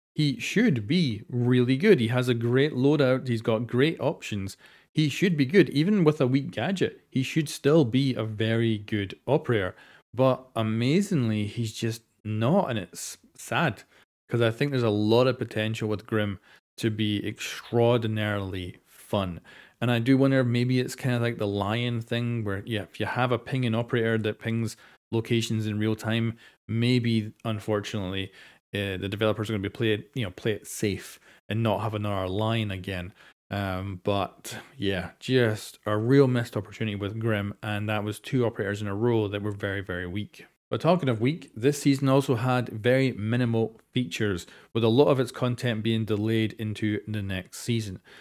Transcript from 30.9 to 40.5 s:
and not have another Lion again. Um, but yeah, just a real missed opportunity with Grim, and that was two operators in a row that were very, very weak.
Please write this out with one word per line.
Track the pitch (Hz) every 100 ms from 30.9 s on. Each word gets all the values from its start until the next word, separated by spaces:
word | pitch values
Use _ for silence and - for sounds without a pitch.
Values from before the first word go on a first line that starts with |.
| 87 - - - - -
and | 107
not | 113 95
have | 110
another | 104 104 98 92
Lion | 95 110 113 104
again. | 95 92 92 87 - - _ -
Um, | 101 98 92 98 92
but | - 101 92 - - 117 - -
yeah, | 101 95 87 -
just | - 131 117 107 - -
a | - 107
real | 113 139 135
missed | 123 117 110
opportunity | 98 - 113
with | 101 101 110
Grim, | 113 107 101 -
and | 110 104 104
that | 107
was | 104 107
two | - 135 117
operators | - 101 104
in | 104
a |
row | 101 120 113 104
that | 101
were | 104
very, | 101 101 98
very | 95 90 90
weak. | 92 104 - -